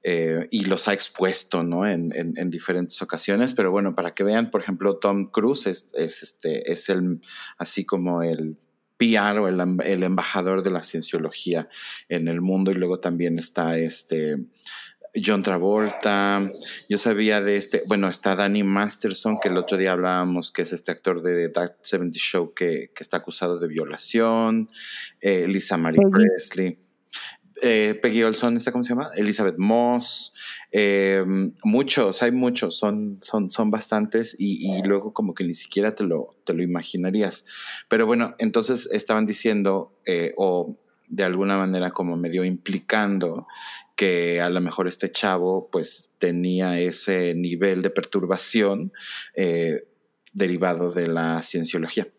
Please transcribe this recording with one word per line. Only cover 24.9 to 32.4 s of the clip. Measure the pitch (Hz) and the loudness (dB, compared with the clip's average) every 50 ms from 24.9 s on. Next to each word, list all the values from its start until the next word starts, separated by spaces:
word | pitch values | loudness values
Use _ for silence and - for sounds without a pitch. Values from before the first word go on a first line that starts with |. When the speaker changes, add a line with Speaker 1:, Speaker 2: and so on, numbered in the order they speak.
| - - - - _ _ | -12 -12 -14 -16 _ _
Speaker 1:
eh, | - 101 98 92 87 90 | 2 2 2 4 2 2
Lisa | 98 98 - - 98 | 0 0 0 0 -2
Marie | 85 82 82 80 80 | 0 0 4 6 6
Speaker 2:
Peggy. | 98 95 95 98 107 101 | 6 6 8 8 6 6
Speaker 1:
Presley. | 92 87 - - - - - 90 - _ _ _ _ _ _ _ - - - - - _ _ _ _ - | 6 2 -2 -6 -4 -2 -2 -2 -4 _ _ _ _ _ _ _ -16 -14 -14 -14 -18 _ _ _ _ -2
Eh, | - 123 113 110 107 107 107 107 | 2 4 4 4 4 2 2 2
Peggy | - 117 107 113 | 0 2 4 4
Olson, | 113 113 110 - - 120 117 | 4 4 2 2 0 2 0
¿esta | 117 117 131 | 2 0 -2
cómo | 123 123 120 | -2 -2 -2
se | 120 | 0
llama? | 120 123 147 156 - | -2 -2 -2 -4 -2
Elizabeth | 101 107 107 104 - 107 95 85 85 | -2 0 0 2 2 2 0 2 2
Moss. | 92 104 113 117 120 120 123 123 120 - - - - - _ - - - - - - _ | 2 4 4 4 4 4 2 0 0 -2 -4 -4 -6 -8 _ -14 -16 -14 -14 -16 -14 _
Eh, | - 101 104 101 98 98 98 98 98 95 95 92 95 95 98 - - _ - | 0 2 4 4 4 4 4 4 2 2 2 2 0 0 0 -2 -4 _ 0
muchos, | 107 107 123 135 131 - 143 120 98 92 - | 2 4 4 2 2 2 2 2 2 2 2
hay | 123 120 | 2 2
muchos, | 120 127 | 2 2